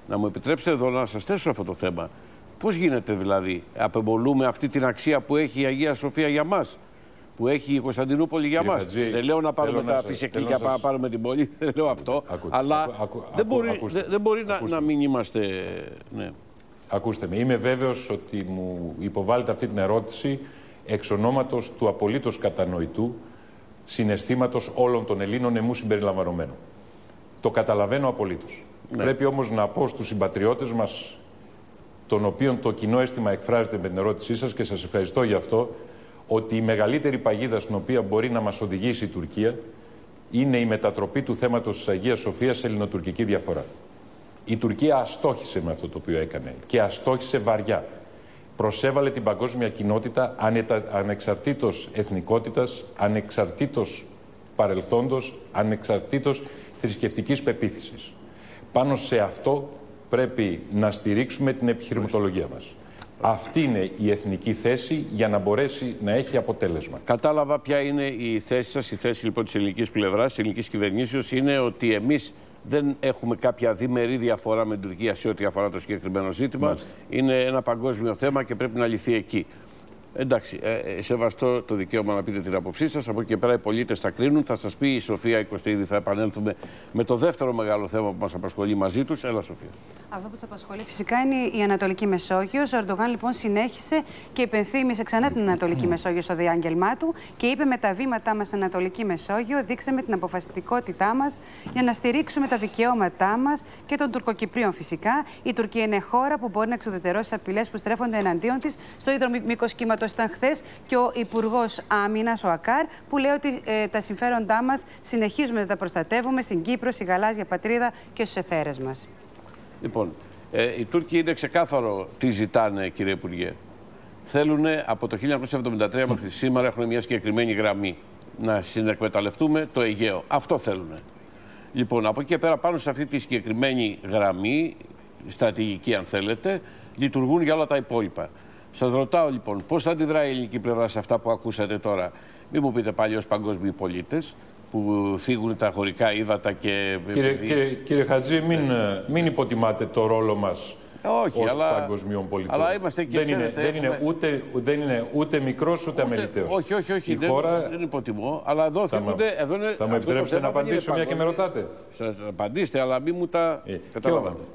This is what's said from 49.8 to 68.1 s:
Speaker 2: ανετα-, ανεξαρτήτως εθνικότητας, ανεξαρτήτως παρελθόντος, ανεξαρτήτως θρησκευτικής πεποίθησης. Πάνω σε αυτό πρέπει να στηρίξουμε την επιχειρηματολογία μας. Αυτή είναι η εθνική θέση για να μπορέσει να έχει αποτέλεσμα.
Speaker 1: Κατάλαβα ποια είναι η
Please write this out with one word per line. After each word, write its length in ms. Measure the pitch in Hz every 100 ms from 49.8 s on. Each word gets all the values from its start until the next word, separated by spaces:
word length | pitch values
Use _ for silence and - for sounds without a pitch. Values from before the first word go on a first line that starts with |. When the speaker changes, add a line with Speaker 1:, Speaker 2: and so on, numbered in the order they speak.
| 104 107 117 127 123 -
Speaker 2:
ανετα-, 560 | 110 113 113 110 -
ανεξαρτήτως 920 | 101 101 101 - 98 143 139 113 - -
εθνικότητας, 920 | 107 101 95 85 113 113 127 123 - - -
ανεξαρτήτως 1080 | 104 107 104 - 95 - 139 - 98 - - - - - - -
παρελθόντος, 760 | 104 95 - 120 131 131 - - -
ανεξαρτήτως 920 | 107 107 107 - 131 - 139 139 135 - - - -
θρησκευτικής 640 | 113 101 110 - - 139
πεποίθησης. 680 | - 110 - - - - - - - - - - -
Πάνω 240 | 123 139 135
σε 220 | - 117
αυτό 520 | 98 - 135 143 139 - - - -
πρέπει 500 | 120 123 120 101 82 -
να 160 | 104 104
στηρίξουμε 640 | 101 110 104 131 - 139
την 160 | 131 120
επιχειρηματολογία 800 | 117 - 110 107 107 98 90 73
μας. 100 | - - - - - - -
Αυτή 420 | 110 110 - 165
είναι 280 | 143 107 92 95
η 120 | 104
εθνική 420 | 104 101 95 113
θέση 540 | 101 117 127 - 156 -
για 160 | 107 107
να 100 | 101
μπορέσει 580 | 95 110 139 - 127 -
να 80 | 101
έχει 240 | 117 - 123
αποτέλεσμα. 640 | - 110 95 80 - -
Speaker 1:
Κατάλαβα 540 | - 120 156 151 143 147
ποια 220 | 131 143
είναι 260 | 143 143
η 320 | 139